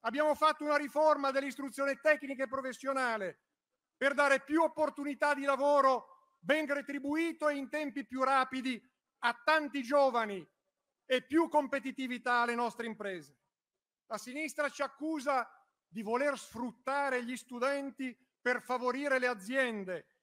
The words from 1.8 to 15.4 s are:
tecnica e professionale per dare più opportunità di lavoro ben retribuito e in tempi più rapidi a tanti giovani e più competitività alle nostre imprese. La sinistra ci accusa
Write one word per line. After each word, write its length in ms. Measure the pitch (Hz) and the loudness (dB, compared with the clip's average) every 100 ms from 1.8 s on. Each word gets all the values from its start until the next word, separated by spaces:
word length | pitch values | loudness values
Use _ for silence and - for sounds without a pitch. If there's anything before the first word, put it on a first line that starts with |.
| 277 269 | -2 0
tecnica 440 | 311 294 277 262 | 2 2 0 -6
e 40 | 262 | -4
professionale 920 | 269 262 240 262 269 254 220 185 139 _ _ _ _ _ _ | -4 -6 -8 -4 -2 0 -2 -4 -8 _ _ _ _ _ _
per 160 | 269 | 0
dare 280 | 269 285 269 | 2 4 4
più 200 | 269 311 | 2 2
opportunità 720 | 320 320 302 302 285 277 294 | 2 2 -2 -2 -8 -2 0
di 100 | 277 | 0
lavoro 920 | 277 269 285 294 269 247 - - _ _ | 0 2 4 6 6 2 -2 -20 _ _
ben 260 | 165 302 302 | 0 0 0
retribuito 760 | 285 277 285 277 302 330 330 302 | -4 -4 -8 -4 -2 -2 0 -2
e 60 | 285 | -2
in 120 | 269 | -4
tempi 380 | 302 294 277 240 | -6 -6 -8 -8
più 180 | 254 | -2
rapidi 580 | 262 269 254 262 254 233 _ _ _ _ | 2 2 2 -4 -6 -6 _ _ _ _
a 140 | 240 - | -4 0
tanti 400 | - 311 294 285 | 2 2 2 -6
giovani 640 | 233 285 269 233 220 196 156 _ _ _ _ _ _ | 2 4 4 4 -2 -6 -12 _ _ _ _ _ _
e 140 | 254 | -2
più 260 | - 311 330 | 2 0 2
competitività 920 | 302 269 277 262 - 262 240 247 240 | 2 0 -4 -6 -6 -6 -4 0 2
alle 140 | 240 233 | 2 0
nostre 300 | 240 - 233 | -2 -4 -8
imprese. 500 | 220 202 185 143 _ _ _ _ _ _ _ _ | -6 -8 -8 -12 _ _ _ _ _ _ _ _
La 80 | 214 | -10
sinistra 520 | 247 269 311 - 285 | -8 -6 -6 -4 -4
ci 120 | - | -2
accusa 680 | 277 - 311 320 254 269 | -6 -4 -6 -4 0 0